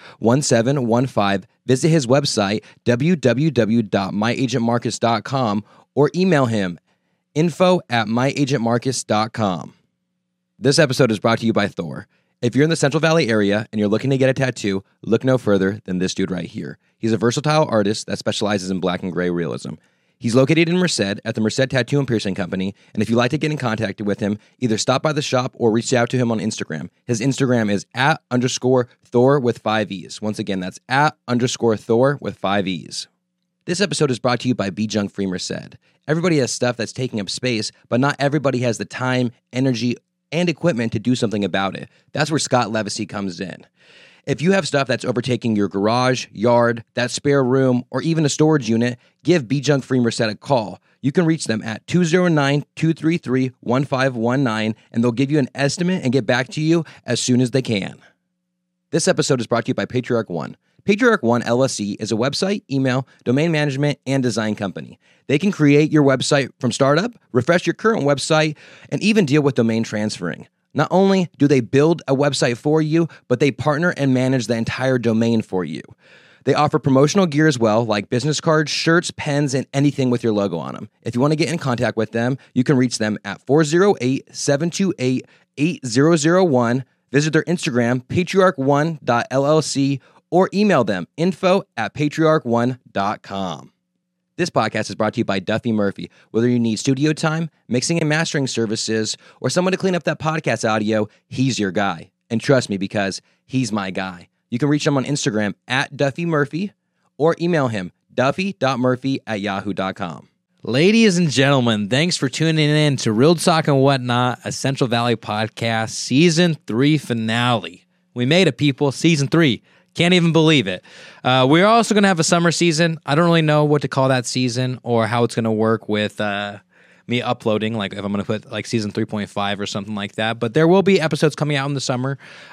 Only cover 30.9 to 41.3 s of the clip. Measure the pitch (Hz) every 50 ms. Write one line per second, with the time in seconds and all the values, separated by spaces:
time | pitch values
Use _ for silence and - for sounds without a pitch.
30.9 | 123 139 147 156 - _ _ - 123 120 123 123 - - 117 117 107 101 - -
31.9 | 113 117 131 139 143 - - - 95 - - 95 98 104 95 92 92 76 53 -
32.9 | - - - - _ _ _ _ _ _ _ _ _ _ _ - 180 170 202 170
33.9 | 147 - 156 139 127 107 - 127 123 120 - 127 120 - 98 101 85 104 110 107
34.9 | 107 107 101 95 - - 98 95 90 90 - - 90 82 - - - _ _ _
35.9 | _ _ _ - 151 170 165 185 160 147 123 113 - - 123 123 120 - 110 -
36.9 | - - 127 120 - 110 98 90 - - - 127 120 107 107 - - _ _ _
37.9 | 117 120 135 143 143 - 135 143 135 156 131 139 123 123 123 123 110 - 101 -
38.9 | - - 127 127 127 127 123 117 - _ _ _ - 123 135 135 123 110 117 123
39.9 | 117 - - _ _ _ _ _ 143 165 180 175 156 - - - 120 113 117 113
40.9 | - 117 98 120 127 - 123 107